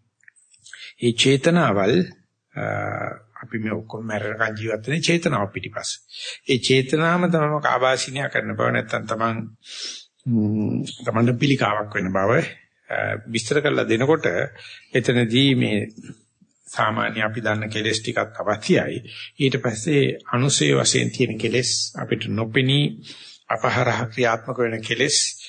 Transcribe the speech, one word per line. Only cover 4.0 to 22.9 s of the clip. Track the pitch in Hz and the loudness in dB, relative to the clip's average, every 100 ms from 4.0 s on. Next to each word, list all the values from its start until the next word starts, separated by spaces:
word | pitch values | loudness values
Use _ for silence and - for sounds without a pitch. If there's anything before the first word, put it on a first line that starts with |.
| 113 | -6
මැරෙනකන් | 104 104 113 110 107 | -4 -4 -4 -4 -4
ජීවත් | 110 107 | -4 -4
වෙන්නේ | 113 160 | -2 -2
චේතනාව | - 170 170 117 101 | 0 0 2 0 -2
පිටිපස්ස. | 95 - - - - _ - - - | -6 -10 -10 -10 -10 _ -14 -12 -10
ඒ | - 127 | 0 0
චේතනාවම | - 131 131 156 165 175 175 | 4 4 4 2 2 2 2
තමම | 170 151 151 | 2 2 0
කාබාසිනියා | 131 123 131 131 - 135 135 | 0 2 2 2 -2 -6 -4
කරන | 120 110 | -4 -4
බව | 104 120 | -2 0
නැත්තම් | 120 110 117 107 | 0 -2 -6 -4
තමන්, | 110 113 113 113 - - - - - - _ | -2 -2 -2 -8 -14 -18 -14 -12 -14 -20 _
ම්, | 131 117 104 107 104 - - - | 0 2 2 2 0 -2 -4 -6
තමන්ට | 120 110 120 120 | -2 2 2 4
පිළිකාවක් | 143 135 104 104 104 | 2 2 2 0 -2
වෙන | 104 92 | -2 0
බව, | 95 98 139 151 - _ _ _ | 2 4 4 2 -8 _ _ _
අ, | 107 104 104 107 | -4 -2 -4 -4
විස්තර | 113 - 147 | -4 0 2
කරලා | 143 131 110 | 2 0 2
දෙනකොට | 113 135 160 101 87 - - - - _ | 2 4 4 2 0 -2 -8 -20 -20 _
එතනදී | 127 120 123 113 120 139 | 0 2 2 4 4 4
මේ | 123 117 104 - - - - _ _ _ _ - | 4 2 0 -2 -10 -20 -20 _ _ _ _ -10
සාමාන්‍ය | - 107 113 110 110 | -2 0 0 -2 -2
අපි | 107 113 | -2 -2
දන්න | 107 107 107 | -2 -2 -2
කෙලෙස් | 110 107 110 | -2 -2 -2
ටිකක් | - 110 104 - | -2 -2 -4 -4
අවශ්‍යයි. | 101 107 - 156 - - - - - - | -4 -2 2 2 2 -6 -10 -16 -16 -2
ඊට | 135 131 | 0 2
පස්සේ | 123 107 - 143 131 - - | -2 -2 0 2 2 -2 -2
අනුසය | 120 139 - 147 | 0 2 2 4
වශයෙන් | 135 123 135 120 | 4 4 2 0
තියෙන | - 120 110 | 0 -2 0
කෙලෙස් | 113 117 120 - - | 0 0 0 -2 -4
අපිට | - - 110 107 | -8 -4 -4 -2
නොපෙනී | 104 113 135 131 143 147 | -4 0 0 2 2 0